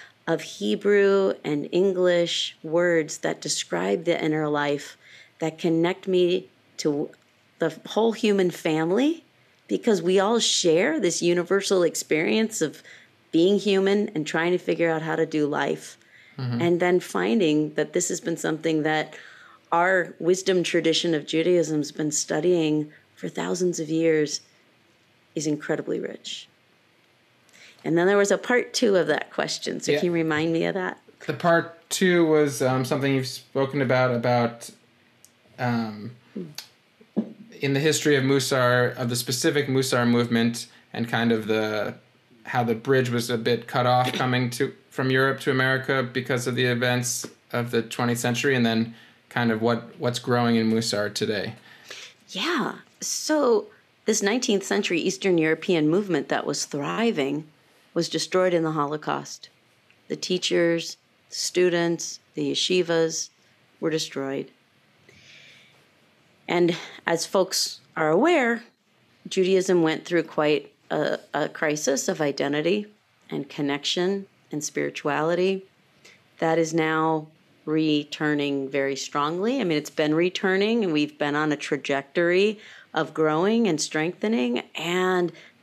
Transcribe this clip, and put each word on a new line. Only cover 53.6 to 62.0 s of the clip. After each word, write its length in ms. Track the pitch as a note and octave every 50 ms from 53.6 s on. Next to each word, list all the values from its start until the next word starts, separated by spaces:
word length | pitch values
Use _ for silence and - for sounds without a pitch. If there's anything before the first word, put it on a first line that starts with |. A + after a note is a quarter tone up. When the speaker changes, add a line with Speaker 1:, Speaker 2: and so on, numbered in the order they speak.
| - - - _ _ _ _ _ -
Speaker 1:
this 180 | - A3 - G3
nineteenth 400 | G3+ A3+ B3+ B3 - G3+ F#3+ -
century 360 | - G3+ G3+ G3+ - F3+ D#3+
Eastern 380 | - - - - - G3 F3
European 520 | E3 D#3 D#3 D#3+ D#3+ - - F3+ D#3+ D3+ D3+
movement 400 | E3 G3+ G3+ F#3+ E3 C#3 C3 -
that 160 | B2+ - -
was 200 | - C#3+ - -
thriving 800 | - - C#3+ C#3+ D#3+ E3+ F#3+ A3+ A#3 F#3+ D#3 C#3 C#3 C#3+ D3+ D#3 - _ _ _ _ _ _ _ _ -
was 160 | F3 D#3+ -
destroyed 440 | - E3 - - - F#3 F#3 F#3 F3
in 100 | E3 E3
the 80 | D#3
Holocaust. 800 | D#3 D#3 C#3+ C#3+ D#3 D3+ - D3+ D3 C#3 - - - - - - _ _ _ _ _ _ _ _ _ _ _
The 80 | - D3+
teachers, 800 | D3+ - - F#3 F3 - - F3+ F3 E3+ E3+ E3+ E3 D#3+ - - _ _ _ _ _ _ -
the 60 | -
students, 840 | - - - - F3+ F3+ F3+ E3+ E3+ E3+ E3+ E3+ D#3